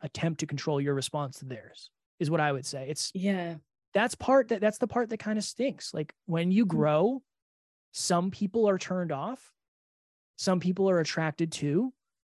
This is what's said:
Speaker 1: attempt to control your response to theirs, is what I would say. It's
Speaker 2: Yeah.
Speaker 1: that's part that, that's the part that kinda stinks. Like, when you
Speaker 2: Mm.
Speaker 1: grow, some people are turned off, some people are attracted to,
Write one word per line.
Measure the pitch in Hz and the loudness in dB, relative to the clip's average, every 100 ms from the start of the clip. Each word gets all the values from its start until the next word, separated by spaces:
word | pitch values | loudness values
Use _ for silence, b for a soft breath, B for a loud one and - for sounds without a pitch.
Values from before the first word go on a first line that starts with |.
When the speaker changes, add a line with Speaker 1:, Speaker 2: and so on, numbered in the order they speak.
Speaker 1:
attempt | 156 - 165 151 | -8 -4 -2 -2
to | 156 | -4
control | 143 160 143 | -4 -2 0
your | 143 | 0
response | 139 - 151 135 - | -2 -2 -4 -6 -10
to | 135 | -12
theirs, | 127 - - - _ _ - | -14 -16 -20 -20 _ _ -6
is | 143 | 0
what | 160 | 2
I | 151 | 2
would | 135 139 | 0 -4
say. | 139 135 | -8 -8
It's | 151 - | -6 -6
Speaker 2:
Yeah. | 190 196 190 170 160 - _ _ | -2 0 0 -4 -8 -14 _ _
Speaker 1:
that's | 202 240 | 0 0
part | - - 269 233 | 0 4 4 4
that, | 208 | 2
that's | 214 - | 0 0
the | 226 | -2
part | 247 233 | -2 -2
that | 226 | -4
kinda | 214 214 | -4 -4
stinks. | - - 254 - - | -4 -2 -4 -4 -8
Like, | 156 147 - | -6 -8 -8
when | - 165 175 | -4 0 4
you | 196 | 4
Speaker 2:
Mm. | 196 | 4
Speaker 1:
grow, | 156 151 151 208 262 - _ _ _ _ _ _ | 4 4 4 2 0 -8 _ _ _ _ _ _
some | - - 175 185 | -6 0 0 0
people | - 202 233 208 | -2 -2 2 4
are | 185 | 2
turned | - 185 170 | 0 -4 -2
off, | 139 185 262 - _ _ _ _ _ _ _ _ - | -4 -6 -10 -14 _ _ _ _ _ _ _ _ -4
some | 190 180 | 0 2
people | 180 185 190 | 2 2 4
are | 175 | 4
attracted | 151 170 160 - 165 | 2 0 -2 0 -2
to, | - 143 165 254 - _ _ | -2 0 0 0 -4 _ _